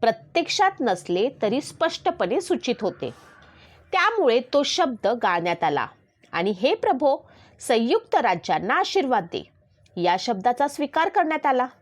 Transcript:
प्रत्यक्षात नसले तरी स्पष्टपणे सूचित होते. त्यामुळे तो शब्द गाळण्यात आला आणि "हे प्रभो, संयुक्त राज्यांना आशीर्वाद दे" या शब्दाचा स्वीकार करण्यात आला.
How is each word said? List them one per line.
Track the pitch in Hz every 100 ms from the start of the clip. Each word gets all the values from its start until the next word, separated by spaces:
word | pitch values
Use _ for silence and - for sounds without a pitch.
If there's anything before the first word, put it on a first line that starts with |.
प्रत्यक्षात | 233 226 - - 339 - 392 381
नसले | 240 185 - 175 233 269
तरी | 220 240
स्पष्टपणे | - - 330 330 - 339 254 269
सूचित | 359 359 - 240
होते. | 196 170 131 - - - - - - - _
त्यामुळे | 381 359 453 302 233
तो | 247 285
शब्द | 285 - 330 226 190
गाळण्यात | 240 214 175 170 170
आला | 160 143 113 - _ _ _
आणि | 165 180
"हे | 196 247
प्रभो, | 440 453 277 285 269 - - - _
संयुक्त | - 233 233 415 -
राज्यांना | - 240 175 - 160 175
आशीर्वाद | 285 - 392 277 240
दे" | 170 - - _ _ _ _ -
या | 175 185
शब्दाचा | - 208 220 247 285
स्वीकार | 285 285 - 330
करण्यात | 415 330 311 311
आला. | 254 254 -